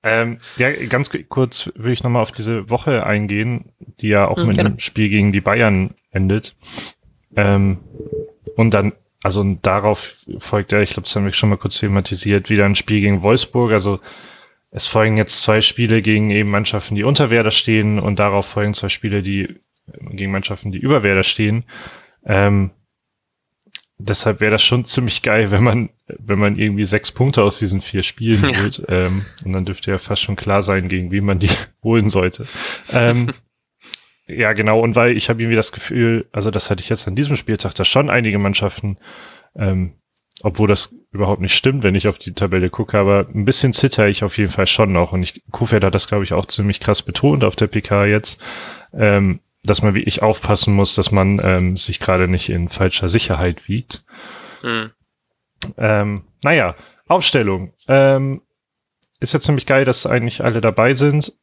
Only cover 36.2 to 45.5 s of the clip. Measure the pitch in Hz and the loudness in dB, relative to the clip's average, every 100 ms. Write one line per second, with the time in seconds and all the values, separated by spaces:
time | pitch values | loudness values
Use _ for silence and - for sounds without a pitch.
36.2 | - 110 107 101 - 92 - 113 - 101 | -2 -4 -2 -2 -4 -6 -4 -6 -4 -4
37.2 | 143 - - 107 - - 95 131 147 120 | -2 -2 -2 -4 -4 -4 0 0 2 0
38.2 | 110 101 101 101 101 - 101 95 - - | 0 0 0 0 -4 -4 -8 -8 -14 -20
39.2 | - - _ - 98 95 90 - _ _ | -20 -20 _ -4 -2 0 -2 -8 _ _
40.2 | _ - 104 - 104 101 - - _ 98 | _ -6 -4 0 2 2 -2 -12 _ -4
41.2 | 98 101 95 - 131 139 107 95 104 92 | -2 -2 0 2 2 2 2 2 0 -4
42.2 | - - 85 92 90 - 110 104 98 101 | -12 -4 0 0 0 -2 -2 2 4 2
43.2 | - 107 101 - 131 - 131 - 104 101 | 0 0 2 2 2 2 0 2 2 2
44.2 | 101 - 101 - 95 - 104 87 87 92 | -4 -2 -2 0 0 2 2 2 0 -2
45.2 | 90 - - | -4 -8 -14